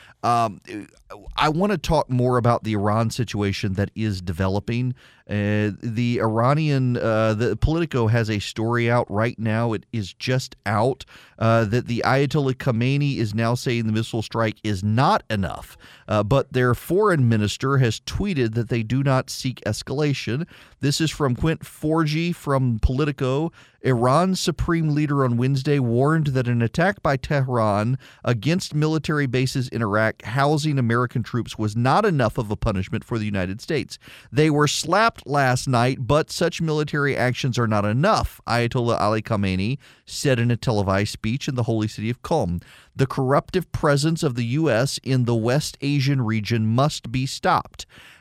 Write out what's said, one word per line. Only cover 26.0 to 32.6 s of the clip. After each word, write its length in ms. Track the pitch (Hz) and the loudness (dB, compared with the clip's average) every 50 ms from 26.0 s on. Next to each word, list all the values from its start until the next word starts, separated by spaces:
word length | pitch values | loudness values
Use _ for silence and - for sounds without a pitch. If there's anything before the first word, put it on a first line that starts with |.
| 135 147 160 160 156 147 | 2 4 2 2 2 2
that 200 | 127 131 123 120 | 0 0 0 0
an 140 | 120 117 | 2 2
attack 380 | 117 113 - - 165 190 196 - | 0 0 2 2 0 0 0 0
by 160 | - 165 139 | 0 0 0
Tehran 800 | 127 - - 156 143 131 135 123 120 110 107 101 104 104 117 131 - - - - - - | 0 -2 -2 0 0 0 0 0 2 2 2 2 2 2 0 -2 -4 -6 -12 -16 -6 -2
against 500 | 117 123 110 101 139 170 190 - - - | -2 -2 0 0 0 0 0 -2 -2 -2
military 520 | 147 151 156 160 160 151 - 156 147 143 | 0 0 0 0 -2 -2 -2 -2 0 0
bases 420 | 127 117 127 131 127 - 139 123 - | 0 0 0 0 0 0 -2 -4 -4
in 140 | - 113 | -2 -2
Iraq 400 | 117 101 101 107 110 110 - - | -2 0 2 2 2 0 0 -4
housing 560 | - 104 110 139 139 143 156 151 143 156 143 135 | -10 -6 -2 0 2 2 2 0 0 0 0 0
American 440 | 123 113 117 120 123 120 - 131 | 0 2 2 2 0 0 -2 -4
troops 340 | 101 - - 120 107 - - | -4 -4 -4 -4 -4 -4 -6
was 200 | - 110 107 104 | -4 -4 -2 0
not 280 | 117 120 131 147 190 208 | 0 2 2 2 4 2
enough 340 | 208 170 139 120 110 - - | 2 2 2 0 0 0 -2
of 120 | 117 101 | -4 -4
a 60 | 104 | -4
punishment 480 | - | -4